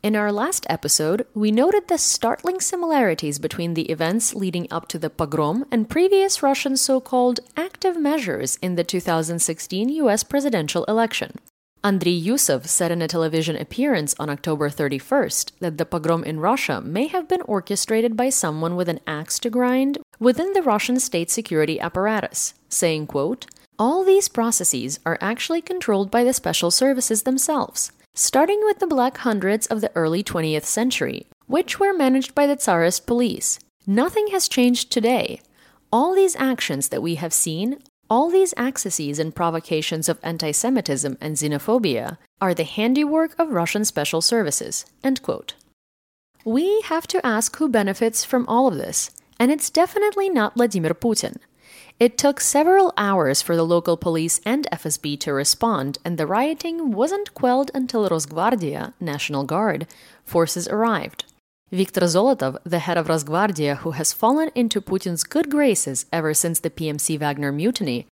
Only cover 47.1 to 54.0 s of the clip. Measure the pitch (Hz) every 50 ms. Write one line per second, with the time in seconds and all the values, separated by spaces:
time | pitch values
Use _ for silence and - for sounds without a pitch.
47.1 | - 370 - 247 220 214 226 - - - 311 302 233 220 202 196 196 - 233 226
48.1 | 220 - - - - 247 240 - 226 240 262 262 180 135 - - 175 - - -
49.1 | - - _ _ _ _ 233 247 302 294 - - _ 311 349 359 - 415 415 415
50.1 | 403 403 392 392 359 254 208 208 - 233 240 233 190 190 160 156 165 - - 233
51.1 | 220 - - - - - _ _ _ _ _ - - - - - _ _ 233 240
52.1 | - - - 285 277 - - - - 277 311 339 381 392 381 349 - - 208 202
53.1 | 196 185 156 131 139 - - - 170 165 165 165 170 170 170 - 170 -